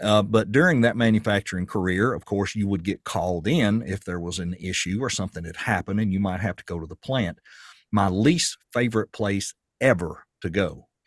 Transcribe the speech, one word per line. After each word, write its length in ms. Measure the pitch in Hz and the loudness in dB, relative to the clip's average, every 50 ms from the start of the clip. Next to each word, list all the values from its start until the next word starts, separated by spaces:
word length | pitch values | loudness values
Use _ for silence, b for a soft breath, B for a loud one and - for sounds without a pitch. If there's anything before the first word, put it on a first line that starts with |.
Uh, 200 | - 107 107 107 101 | 0 4 4 4 4
but 300 | 101 107 110 104 92 104 | 4 2 2 2 4 4
during 260 | 135 165 185 165 127 | 4 4 6 4 4
that 140 | 117 117 104 | 4 2 4
manufacturing 680 | 117 120 113 110 107 107 110 104 101 - - - 90 90 | 4 4 4 4 4 2 2 0 0 0 -2 -4 -4 -4
career, 480 | 87 - 104 92 92 90 92 107 127 117 | -2 -2 -2 0 2 2 2 2 2 0
of 100 | 82 - | -2 -4
course, 320 | - 104 98 101 87 - | -4 -2 -2 -2 -2 -2
you 140 | 107 104 98 | -2 -2 0
would 160 | 101 92 85 | 0 -2 -2
get 180 | 95 95 - _ | -4 -6 -6 _
called 440 | - - 90 82 90 90 85 80 101 | -6 -6 -4 -2 -2 -2 -2 -2 0
in 320 | 151 175 123 104 104 113 | 0 2 2 2 2 0
if 240 | 117 - 95 98 - | -2 -4 -8 -8 -6
there 160 | - 90 87 | -8 -8 -6
was 180 | 85 87 85 - | -6 -6 -6 -6
an 140 | 90 87 90 - | -6 -6 -6 -6
issue 420 | - 92 90 - - 87 92 107 | -8 -6 -4 -4 -4 -2 -4 -4
or 80 | 135 120 | -2 -4
something 340 | - - 98 90 - 90 85 | -4 -4 -6 -6 -8 -10 -12
had 140 | 85 82 - | -12 -10 -8
happened, 420 | - - 110 90 87 - 98 104 | -2 -2 -2 -2 -2 -2 -2 0
and 140 | 110 104 92 | 0 0 0
you 80 | 95 | 0
might 180 | 101 98 92 90 | 0 0 -2 -2
have 160 | 90 95 87 | -4 -4 -6
to 80 | - - | -6 -10
go 160 | - 90 85 | -10 -8 -8
to 80 | 80 78 | -8 -10
the 80 | 82 | -12
plant. 420 | - - - 131 131 110 85 82 - b b b b b b b b b b | -14 -8 -4 -2 -2 -2 -2 -4 -10 b b b b b b b b b b
My 160 | - 104 98 98 | 0 2 2 2
least 500 | 90 95 110 143 175 165 - - - - _ _ | 2 2 4 4 4 2 0 -4 -6 -8 _ _
favorite 400 | - 120 123 120 113 110 98 - | -2 0 0 2 0 0 -2 -2
place 420 | - - 104 101 101 98 92 - - _ _ _ _ _ | -4 -4 -2 -2 0 -2 -4 -6 -10 _ _ _ _ _
ever 440 | - 135 120 87 87 80 78 - - _ _ _ | 4 4 4 4 0 -6 -8 -12 -18 _ _ _
to 100 | - 95 | -8 -2
go. 380 | 82 101 98 82 73 71 - _ _ _ _ | 0 0 0 0 -2 -8 -18 _ _ _ _